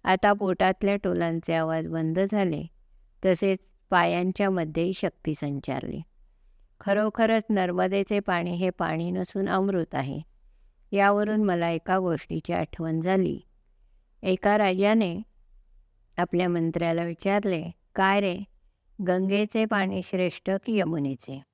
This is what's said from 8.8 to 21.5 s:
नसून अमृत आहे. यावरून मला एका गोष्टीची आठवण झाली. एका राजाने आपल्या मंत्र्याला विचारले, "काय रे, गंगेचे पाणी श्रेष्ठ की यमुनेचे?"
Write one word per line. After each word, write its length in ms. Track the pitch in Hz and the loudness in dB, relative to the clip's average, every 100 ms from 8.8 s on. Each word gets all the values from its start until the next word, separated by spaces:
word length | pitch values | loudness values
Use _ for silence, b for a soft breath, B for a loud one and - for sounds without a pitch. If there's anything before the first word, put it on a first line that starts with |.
| 170 160 170 | -2 -2 -2
नसून 380 | 185 180 196 190 | -4 -4 -4 0
अमृत 460 | 190 196 190 160 | 0 2 0 -2
आहे. 260 | 139 135 147 - _ _ _ _ _ _ | -4 -4 -8 -12 _ _ _ _ _ _
यावरून 520 | 202 202 202 208 214 | 2 4 4 0 0
मला 260 | 208 175 170 | 2 2 0
एका 300 | 165 - 185 | -2 0 0
गोष्टीची 540 | 180 156 - 160 - | 0 -4 -4 -8 -4
आठवण 480 | 175 160 - 160 160 | -4 -4 -6 -4 -2
झाली. 380 | 170 190 175 139 _ _ _ _ _ _ _ _ | 2 2 0 -4 _ _ _ _ _ _ _ _
एका 340 | 190 185 202 214 | -2 2 2 4
राजाने 640 | 202 185 202 220 190 175 220 _ _ - _ - _ _ _ - | 2 2 4 4 2 -4 -10 _ _ -20 _ -20 _ _ _ -4
आपल्या 320 | 175 175 180 | 0 0 0
मंत्र्याला 540 | 175 165 165 170 165 | 0 0 0 0 0
विचारले, 680 | 170 165 196 202 208 170 170 - _ | -4 -4 0 0 0 -4 -6 -14 _
"काय 240 | - 190 202 | 0 2 4
रे, 180 | 196 180 202 _ _ _ _ - 180 | 0 -4 -10 _ _ _ _ -6 0
गंगेचे 580 | 180 190 202 208 214 | 0 2 0 0 -2
पाणी 360 | 220 208 190 196 | 0 0 -2 -4
श्रेष्ठ 460 | 180 185 180 - - | -4 -2 -2 -2 -4
की 280 | 196 - 214 | -4 -2 0
यमुनेचे?" 640 | 160 160 139 135 - 135 - | 0 -2 -4 -6 -12 -16 -16